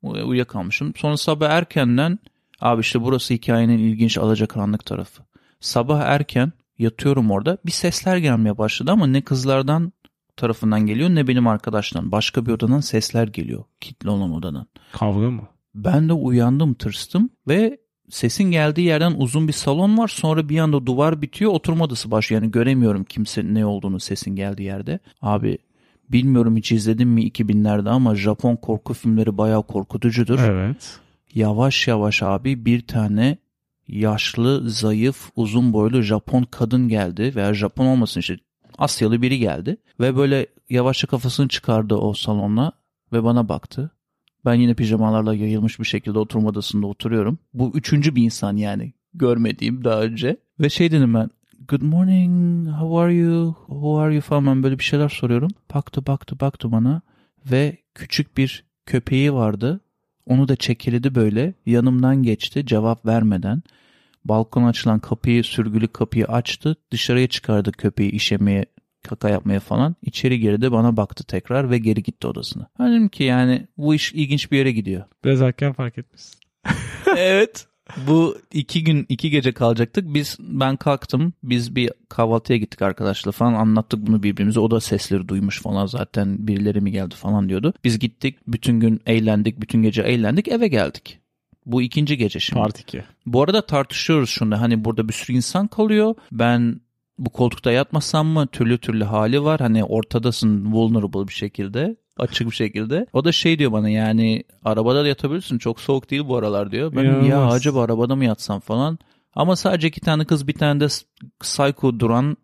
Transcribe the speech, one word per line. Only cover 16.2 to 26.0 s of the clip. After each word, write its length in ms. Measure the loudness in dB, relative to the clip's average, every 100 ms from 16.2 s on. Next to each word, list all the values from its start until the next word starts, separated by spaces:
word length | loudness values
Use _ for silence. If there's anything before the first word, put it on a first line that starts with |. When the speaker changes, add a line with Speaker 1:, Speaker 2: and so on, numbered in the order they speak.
| 2 2 4 2 2
Speaker 1:
tırstım 560 | 0 -6 -8 -4 0 0 _ -2
ve 300 | 2 2 -2 _ _ _
sesin 340 | -4 -4 0
geldiği 420 | 2 2 2 2 2
yerden 280 | 4 2 2
uzun 300 | 0 0 0
bir 40 |
salon 460 | 0 0 2 4 4
var. 100 | 2
Sonra 400 | -2 0 0 0
bir 100 | 0
anda 280 | 2 2 0
duvar 360 | 0 2 0
bitiyor. 300 | -6 -2 0
Oturma 320 | 0 0 0
odası 260 | 0 -2 -2
başlıyor. 320 | -2 0 0
Yani 100 | 0
göremiyorum 520 | 2 2 4 2 2
kimse 500 | -4 -4 -4 -4 -2
ne 120 | 0 0
olduğunu 340 | -2 -4 -6
sesin 360 | -6 -8 -6 -6
geldiği 260 | -6 -6
yerde. 360 | -8 -8 -8 -8 _ _
Abi 360 | -2 0 0 -4 _ _ _ _